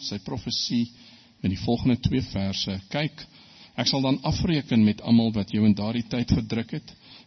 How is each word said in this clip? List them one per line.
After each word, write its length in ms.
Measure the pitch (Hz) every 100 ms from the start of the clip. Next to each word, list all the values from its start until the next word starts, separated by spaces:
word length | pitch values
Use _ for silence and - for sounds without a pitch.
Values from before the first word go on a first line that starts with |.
sy 180 | - 104
profesie 600 | - 127 120 - - 120 117 - - - _ _
met 100 | 92
die 80 | 95
volgende 400 | - 117 127 120
twee 220 | - 131 -
verse. 480 | 98 98 95 - 95 -
"Kyk, 360 | 143 151 - - - - - - -
ek 100 | 120
sal 160 | 139
dan 160 | 131 135
afreken 600 | 156 151 190 156 - 120
met 160 | 107 104
almal 320 | 120 117 113
wat 200 | 110 98
jou 120 | 107
in 100 | 107
daardie 340 | 101 104 117 117
tyd 240 | 123 117
verdruk 380 | - 110 113 113
het. 260 | 151 - - - -